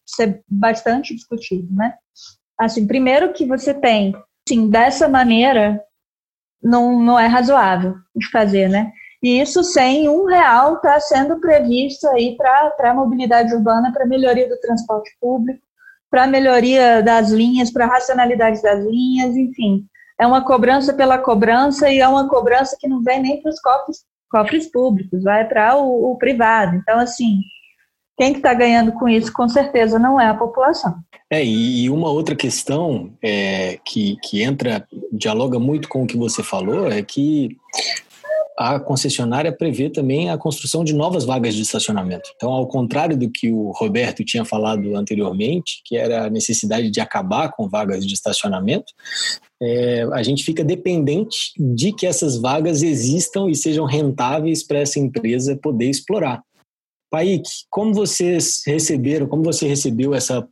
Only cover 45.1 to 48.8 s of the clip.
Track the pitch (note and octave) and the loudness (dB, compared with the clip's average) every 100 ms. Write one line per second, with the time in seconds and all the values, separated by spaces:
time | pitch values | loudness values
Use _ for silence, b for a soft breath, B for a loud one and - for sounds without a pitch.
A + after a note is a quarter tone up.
45.1 | G#2 G2 F#2+ A2 F3 - - - A#2 A#2+ | -4 -4 -2 -2 -4 -6 -12 -6 -4 -2
46.1 | A2+ A2 A2 - A2+ G#2 A2 A2+ A2 A2 | -2 -4 -4 -4 -4 -4 -2 -2 -4 -4
47.1 | G#2+ F#2+ A2+ D#3 - G#3 G#2+ G2 F#2+ G2 | -6 -4 -4 -4 -6 -6 -4 -4 -4 -6
48.1 | G2 G#2+ G#2 G#2 F#2 G2 F#3 | -6 -4 -4 -4 -4 -2 -4